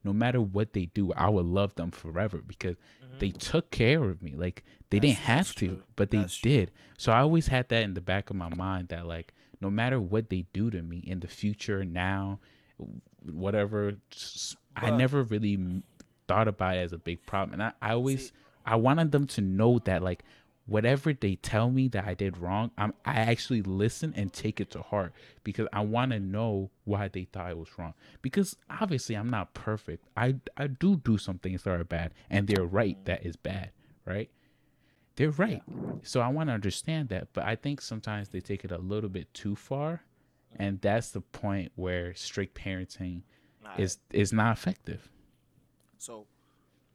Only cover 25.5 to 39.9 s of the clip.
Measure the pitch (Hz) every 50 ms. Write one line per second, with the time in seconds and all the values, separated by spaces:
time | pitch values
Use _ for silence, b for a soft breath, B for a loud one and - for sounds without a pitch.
25.5 | 98 - 110 - - 104 104 104 110 117 123 131 120 107 98 95 95 104 113 117
26.5 | 104 98 95 95 - _ _ 104 101 101 104 95 - 92 90 - - 95 87 90
27.5 | 85 82 80 - - - 87 82 80 B B B B B - 131 - 202 196 185
28.5 | - - _ _ - - 226 196 170 123 - - 113 104 104 120 123 107 92 -
29.5 | _ - - - 107 107 - - 82 - - _ _ - 117 127 135 131 - -
30.5 | - - 139 143 131 - - 190 202 160 - 120 113 98 - - 95 90 - 92
31.5 | 92 87 - 101 92 87 85 - - - 82 82 B B B B - 101 101 98
32.5 | 104 95 92 85 90 104 120 101 - - - 92 87 90 - 90 82 - - 90
33.5 | 92 95 92 - - b b b b b _ - 92 101 113 - b b b b
34.5 | b b b b b b b b b b b b _ - 127 156 147 139 185 220
35.5 | - - - - - - - - - - - - - 127 120 123 135 151 160 151
36.5 | 120 107 90 98 - - - - 160 160 151 120 95 92 82 - - - - 101
37.5 | 113 113 - 143 143 139 - - 113 110 - 110 107 104 101 98 - 95 - -
38.5 | 101 98 - 92 90 82 87 92 101 107 107 101 92 95 76 - - - - 104
39.5 | 101 - - - 135 135 147 156